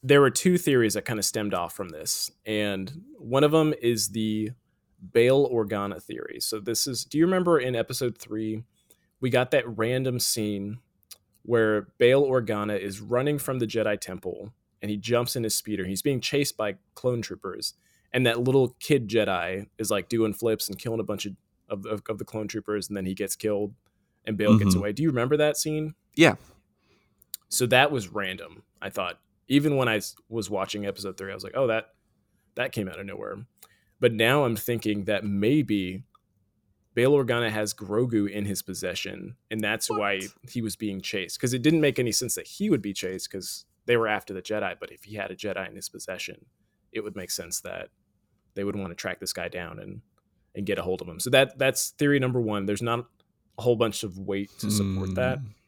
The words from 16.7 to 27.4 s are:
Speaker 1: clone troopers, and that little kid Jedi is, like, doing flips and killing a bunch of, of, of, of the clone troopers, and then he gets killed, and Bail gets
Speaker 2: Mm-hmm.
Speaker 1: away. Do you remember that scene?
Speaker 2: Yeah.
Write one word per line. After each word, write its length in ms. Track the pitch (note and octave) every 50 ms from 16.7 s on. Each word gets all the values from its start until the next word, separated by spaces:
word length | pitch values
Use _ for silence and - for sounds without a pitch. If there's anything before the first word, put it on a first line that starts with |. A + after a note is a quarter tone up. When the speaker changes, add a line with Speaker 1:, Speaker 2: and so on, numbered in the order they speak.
| G2 - _ _ _
Speaker 1:
clone 260 | - - B2+ B2 A#2
troopers, 520 | G#2+ - F#2+ F2 - G2 F2+ - - - - _ _ _ _ _ _ _
and 140 | - B2+ B2+
that 160 | A#2+ A#2 A#2+
little 340 | B2 B2+ C3 C#3 C3 A#2+ - _
kid 280 | - - D3+ C#3 A#2+ G2
Jedi 580 | G#2+ A2+ G#2 G2 F#2+ F2 E2+ F2 F#2 G2 G2+ - _ -
is, 120 | A2+ G2+
like, 200 | G#2+ G2 F2 _
doing 240 | - A2+ A2+ G#2+ G2+
flips 340 | - A#2 A2+ A2 G#2+ - -
and 80 | G2 F#2+
killing 220 | - B2 A2+ A2+
a 40 | G#2+
bunch 220 | G2+ G#2+ F#2+ -
of, 100 | G#2 F#2+ _ _ _ _ _ _ _
of, 160 | A2+ G2 G2
of, 160 | G#2+ A2 G2+ - -
of 80 | A2+ F#2+
the 80 | -
clone 220 | - - A2 G#2+ G2+
troopers, 380 | - A2 G2+ - G#2 G#2 F#2+ -
and 60 | G2+ G2+
then 80 | F#2
he 80 | F#2 F#2+
gets 220 | - G#2 G2 - _
killed, 360 | - G#2+ G#2 G2+ G#2 G#2 - _ _ _ _ _ _ _ _ _ _
and 120 | - G#2+ G2
Bail 200 | G#2+ G#2+ A2 A2
gets 140 | G#2 G2+
Speaker 2:
Mm-hmm. 80 | F#2 F2+
Speaker 1:
away. 120 | G2 G#2 G#2
Do 100 | G#2+ D3+
you 60 | E3
remember 260 | C3+ B2 A#2 B2+ D3 D3+
that 200 | D3+ D3+ D3 -
scene? 380 | - D#3 D3+ D#3 D#3 D#3 D#3 _ _ _ _
Speaker 2:
Yeah. 200 | - E3 D3+ - - - - - _ _ _ _ _ _ _ _ _ _ _ _ _ - _ - -